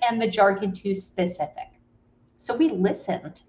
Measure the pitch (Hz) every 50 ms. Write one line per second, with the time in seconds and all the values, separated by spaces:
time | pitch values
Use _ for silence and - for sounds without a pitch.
0 | 247 233 226 226 220 196 185 220 196 196 196 196 214 190 190 - - 196 196 196
1 | - - - - 180 175 - - 147 - - - - - _ _ _ _ _ _
2 | _ _ _ _ _ _ _ _ - - 240 240 320 311 208 180 185 202 - -
3 | - - - - - - - - _